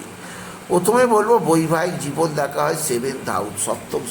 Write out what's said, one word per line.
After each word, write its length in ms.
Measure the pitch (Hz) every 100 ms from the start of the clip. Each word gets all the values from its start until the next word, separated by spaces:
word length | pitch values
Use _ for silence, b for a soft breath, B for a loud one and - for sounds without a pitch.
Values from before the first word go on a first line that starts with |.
| - - B B B B B
প্রথমে 380 | 180 180 240 254
বলবো 340 | 214 214 233
বৈবাহিক 600 | 156 165 160 165 180 180
জীবন 260 | 143 147 165 151
দেখা 280 | 139 151
হয় 120 | 147 160
সেভেন্থ 540 | - 120 135 131 -
হাউস, 360 | 95 104 101 -
সপ্তম 340 | - - - -